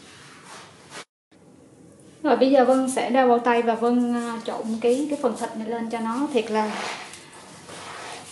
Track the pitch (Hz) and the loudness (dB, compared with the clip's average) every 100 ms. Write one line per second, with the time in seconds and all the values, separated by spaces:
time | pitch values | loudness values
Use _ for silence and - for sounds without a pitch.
0 | - - - - - - - - - - | -20 -20 -20 -20 -20 -20 -20 -20 -20 -18
1 | - _ _ _ - - - - - - | -18 _ _ _ -20 -20 -20 -20 -20 -20
2 | - - 294 240 269 269 247 262 262 220 | -20 -4 2 4 6 6 6 4 2 -2
3 | - 262 247 240 240 233 233 226 240 247 | 0 4 4 4 4 2 2 0 2 2
4 | 240 240 233 226 220 - 220 220 240 262 | 0 -2 -4 -8 -8 -8 -6 -2 2 2
5 | 302 285 233 214 233 214 220 233 226 226 | 0 -2 -2 -2 -8 -8 -6 -6 -6 -4
6 | 220 240 294 240 220 214 214 196 - - | -4 -2 0 0 0 0 -2 -4 -8 -10
7 | - - - - - - - - - - | -14 -18 -20 -20 -20 -20 -18 -16 -16 -14
8 | - - - | -14 -16 -18